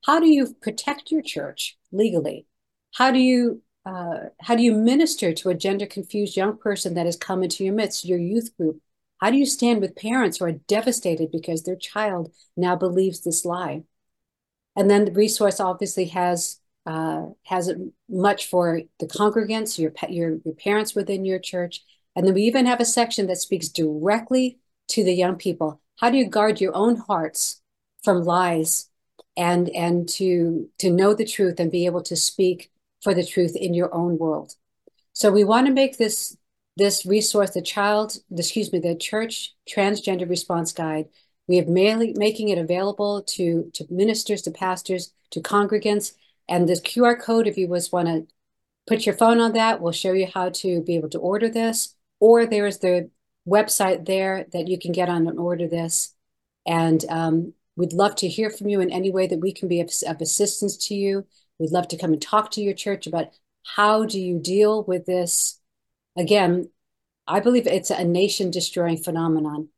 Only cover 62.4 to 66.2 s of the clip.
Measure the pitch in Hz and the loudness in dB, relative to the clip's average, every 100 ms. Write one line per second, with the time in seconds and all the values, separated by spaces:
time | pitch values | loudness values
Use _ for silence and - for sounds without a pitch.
62.4 | 214 - 202 196 - 196 175 165 165 _ | 0 -4 -4 -4 -4 -6 -4 -6 -6 _
63.4 | _ _ - - 208 214 220 196 185 175 | _ _ -10 0 4 4 0 -2 -2 -4
64.4 | 147 190 208 214 208 180 180 180 175 - | -2 4 4 4 -2 -4 -2 -2 0 -2
65.4 | - - _ _ _ _ _ - | -2 -6 _ _ _ _ _ -6